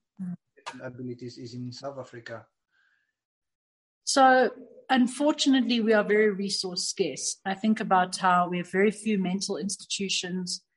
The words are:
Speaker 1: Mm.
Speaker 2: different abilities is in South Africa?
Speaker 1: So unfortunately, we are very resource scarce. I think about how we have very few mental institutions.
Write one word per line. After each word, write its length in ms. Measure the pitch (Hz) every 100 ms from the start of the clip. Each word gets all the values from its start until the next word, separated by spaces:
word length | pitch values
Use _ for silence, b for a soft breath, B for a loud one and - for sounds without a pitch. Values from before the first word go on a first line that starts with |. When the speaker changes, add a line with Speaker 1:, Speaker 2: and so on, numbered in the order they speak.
| _ -
Speaker 1:
Mm. 160 | 180 175 _ _
Speaker 2:
different 300 | - 131 127
abilities 500 | 120 127 120 123 131
is 160 | 120
in 180 | 123 123
South 260 | 123 139 135
Africa? 480 | 127 120 110 113 - _ _ _ _ _ _ _ _ _ _ _ _ _ _ _
Speaker 1:
So 500 | - 277 262 254 233 - - - -
unfortunately, 920 | 262 247 - 285 302 285 262 226 240
we 140 | 214
are 100 | 214
very 260 | 214 208 214
resource 560 | 190 202 - 185 175 -
scarce. 540 | - 165 131 - -
I 100 | 190
think 260 | 190 220 220
about 360 | 180 185 185 -
how 300 | 185 180 175
we 80 | 180
have 120 | 170
very 200 | 185 208
few 280 | 202 220 202
mental 380 | 180 190 190 196
institutions. 1080 | 196 - - - 190 - 180 185 180 - _